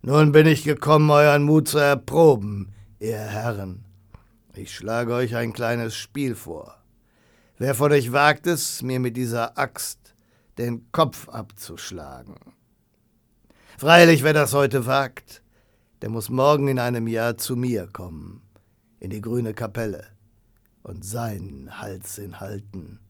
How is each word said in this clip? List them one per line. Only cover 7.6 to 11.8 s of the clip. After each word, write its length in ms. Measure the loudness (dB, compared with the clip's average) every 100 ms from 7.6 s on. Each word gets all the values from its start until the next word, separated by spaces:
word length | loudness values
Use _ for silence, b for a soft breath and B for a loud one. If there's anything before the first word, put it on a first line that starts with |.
| -4 0
von 160 | 2
euch 220 | 2 2
wagt 340 | 2 2 2 -2
es, 340 | -2 -4 -6
mir 180 | -6 -2
mit 160 | -4 -4
dieser 400 | -4 -4 -4 -4
Axt 580 | -6 -6 -12 -12 _ _ _ _ _ -8
den 340 | -6 -6 _
Kopf 340 | -2 -2 -2 -14
abzuschlagen? 1080 | -14 -14 -18 -18 -14